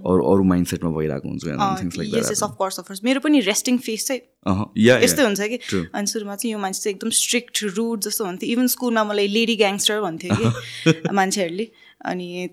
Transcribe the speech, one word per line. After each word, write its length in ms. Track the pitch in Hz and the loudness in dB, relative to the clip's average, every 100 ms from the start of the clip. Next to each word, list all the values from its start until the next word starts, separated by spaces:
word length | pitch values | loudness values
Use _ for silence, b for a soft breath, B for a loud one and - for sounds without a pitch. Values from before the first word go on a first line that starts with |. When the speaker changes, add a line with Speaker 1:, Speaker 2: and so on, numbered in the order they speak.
| - | 2
Speaker 1:
अरू, 160 | 92 | 2
अरू 200 | 64 98 | 4 4
माइन्डसेटमा 460 | 95 90 87 90 85 | 4 2 0 -2 -4
भइरहेको 400 | 78 78 69 67 | -2 -4 -4 -8
हुन्छु 180 | 71 85 | -8 -8
and 120 | 69 | -2
Speaker 2:
अँ, 180 | 196 190 | -2 -2
Speaker 1:
things 200 | - - | -6 -6
like 20 | |
Speaker 2:
yes, 120 | - | -4
Speaker 1:
that 60 | - | -2
Speaker 2:
yes, 120 | - | -2
Speaker 1:
happen। 140 | - | -2
Speaker 2:
of 140 | 214 - | -4 -2
course, 220 | 190 190 | -4 -4
of 80 | 175 | -12
course। 160 | 190 | -6
मेरो 160 | 226 269 | -2 0
पनि 200 | 302 294 | 4 4
रेस्टिङ 380 | 190 214 - 247 | 4 0 2 0
फेस 300 | 240 220 - | 0 -4 -4
चाहिँ 140 | 262 - _ - | -6 -8 _ 0
Speaker 1:
अहँ, 240 | 95 104 - | 0 0 4
या, 180 | 113 127 | 6 8
या। 60 | |
Speaker 2:
यस्तै 220 | - 240 | 6 4
हुन्छ 180 | 240 196 | 2 2
कि। 160 | 208 240 | -2 -4
Speaker 1:
True। 280 | - 95 82 | -4 -4 -4
Speaker 2:
अनि 140 | - 202 | -4 -4
सुरुमा 280 | 226 202 202 | -4 -8 -6
चाहिँ 160 | 233 | -6
यो 80 | 214 | -4
मान्छे 220 | 190 190 | -4 -4
चाहिँ 140 | 214 196 | -6 -4
एकदम 140 | 226 | -2
स्ट्रिक्ट, 540 | 214 - 240 240 - | -2 0 -2 -2 -6
रुड 380 | 208 185 233 226 | -4 -2 -2 -2
जस्तो 240 | 208 - 202 | -4 -4 -6
हुन्थ्यो। 300 | 180 - 233 | -4 -2 0
Even 120 | 254 | 0
स्कुलमा 360 | - 247 226 | 0 0 0
मलाई 240 | 214 208 202 | 0 0 2
लेडी 280 | 208 226 220 | 2 0 2
ग्याङ्स्टर 460 | 202 196 - 214 | 2 2 0 0
भन्थ्यो 340 | 196 160 - 196 | -2 -4 -2 0
कि। 760 | 226 117 - - 160 160 - | 2 0 -6 0 2 2 2
Speaker 1:
<laughs> 40 | |
Speaker 2:
मान्छेहरूले। 540 | 202 190 196 175 180 226 b b b - | 2 2 0 -2 -4 -6 b b b -8
अनि 440 | 180 175 180 180 | -6 -6 -6 -8